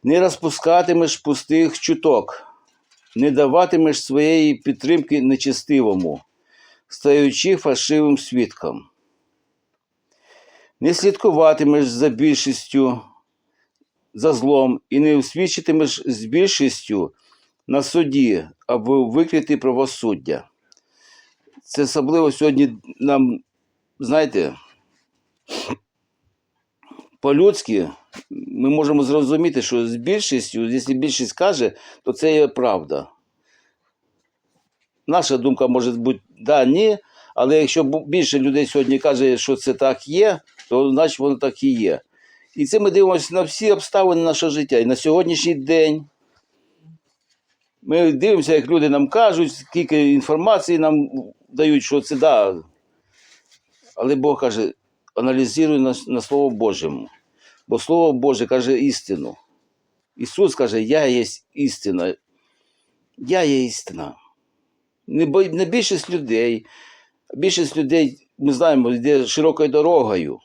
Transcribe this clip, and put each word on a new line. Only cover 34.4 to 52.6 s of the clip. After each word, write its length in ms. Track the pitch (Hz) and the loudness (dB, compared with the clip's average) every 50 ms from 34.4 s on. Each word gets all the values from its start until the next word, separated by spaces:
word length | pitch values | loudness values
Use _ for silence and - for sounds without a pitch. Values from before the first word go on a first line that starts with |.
| _ _ _ _ _ _ _ _ _ _ _ _ _ | _ _ _ _ _ _ _ _ _ _ _ _ _
Наша 300 | - 151 180 160 - 143 | 0 0 0 2 0 -2
думка 300 | 127 120 139 127 - 135 | 0 0 0 0 0 0
може 240 | 123 123 127 120 123 | 0 0 0 0 -2
бути, 300 | 120 117 117 127 131 131 _ _ _ _ | -4 -2 -2 -4 -4 -4 _ _ _ _
да, 240 | 110 113 151 143 131 | -2 0 2 2 4
ні, 340 | 127 139 175 214 220 208 202 _ _ _ _ - _ - | 4 4 4 2 2 0 -2 _ _ _ _ -20 _ -2
але 260 | - 123 131 151 156 | -2 2 4 4 4
якщо 240 | 151 135 - 170 151 | 2 2 0 0 0
бу-, 200 | 131 147 156 - | 0 -2 -4 -4
більше 320 | 147 147 180 170 - 143 143 | -2 0 0 0 0 0 0
людей 280 | 131 143 135 147 143 | 0 0 0 0 -2
сьогодні 320 | 123 - 147 131 120 135 135 | 0 0 -2 0 2 0 0
каже, 400 | - 156 139 123 135 131 127 117 | 2 0 0 2 2 2 2 0
що 180 | - - 135 | 0 -4 -4
це 180 | 131 - 135 127 | -2 -2 -4 -2
так 340 | 135 135 135 135 131 - 139 | 0 0 0 0 -2 -8 -6
є, 320 | 151 180 208 220 185 151 _ _ _ - - _ | 0 2 2 2 2 -2 _ _ _ -20 -8 _
то 220 | 117 127 135 139 | 0 0 2 2
значить 280 | 131 139 165 156 - - | 2 2 2 0 0 -2
воно 180 | 135 143 139 | -2 -2 -2
так 260 | 123 - 139 - - | -2 -4 -6 -4 -2
і 100 | - 139 | -2 0
є. 280 | 131 117 107 90 78 67 _ _ _ _ _ _ _ _ _ _ _ | 0 2 0 -2 -2 -2 _ _ _ _ _ _ _ _ _ _ _
І 100 | - 147 | -6 -4
це 140 | 135 - 220 | 0 0 2
ми 100 | 208 202 | 2 4
дивимося 440 | 170 196 196 185 185 165 151 - 170 | 4 4 4 4 4 0 -2 -2 -4
на 80 | 185 | -4
всі 300 | 180 147 - - 220 214 | -4 -4 -6 -4 0 0
обставини 500 | 202 196 - - - 196 190 185 175 165 | 0 0 -2 -2 0 2 2 4 2 2
нашого 280 | 165 165 151 - - 160 | 0 0 -2 0 -2 -2
життя. 280 | 143 151 147 139 135 120 | -2 -2 -2 0 2 2
І 80 | 117 | 2
на 100 | 120 131 | 2 0
сьогоднішній 580 | 123 - 156 156 175 185 165 170 151 - 170 170 | 0 0 2 2 2 2 0 -2 -2 -2 -2 -2
день 540 | 139 131 139 165 160 156 156 151 156 147 _ _ _ _ _ _ _ _ _ _ _ _ _ _ _ 156 160 160 160 _ _ _ _ _ _ _ _ _ _ _ _ _ _ _ _ | -4 0 0 2 4 4 2 0 -4 -8 _ _ _ _ _ _ _ _ _ _ _ _ _ _ _ _ -20 -20 _ _ _ _ _ _ _ _ _ _ _ _ _ _ _ _ _
ми 300 | _ - 151 165 175 160 | _ -2 0 2 2 2
дивимося, 420 | 151 131 156 214 208 180 139 143 165 | 2 2 2 2 2 2 2 2 2
як 120 | 151 135 | 0 2
люди 220 | 123 170 165 151 147 | 2 2 2 2 2
нам 200 | 139 143 143 139 | 2 2 0 2
кажуть, 440 | - 214 233 214 175 160 170 143 | 2 4 4 4 4 2 -2 -2
скільки 600 | - - - _ - 170 170 - 156 151 147 143 | -4 -10 -20 _ -6 -6 -2 0 0 2 4 4
інформації 640 | 143 139 131 - 151 156 175 214 220 185 185 - 175 160 | 2 2 2 0 -2 0 2 2 2 0 0 -2 -2 0
нам 320 | 160 156 156 151 143 - - 135 120 101 - _ _ _ | 2 2 2 0 0 -2 -6 -12 -12 -12 -20 _ _ _
дають, 340 | 135 127 156 156 151 139 | -2 0 2 2 2 0
що 180 | - - 143 143 | 0 0 -2 -2
це 160 | - - 151 | -2 -4 -4
да. 460 | 131 151 156 139 110 104 98 95 85 | 0 2 4 4 4 2 0 -2 -6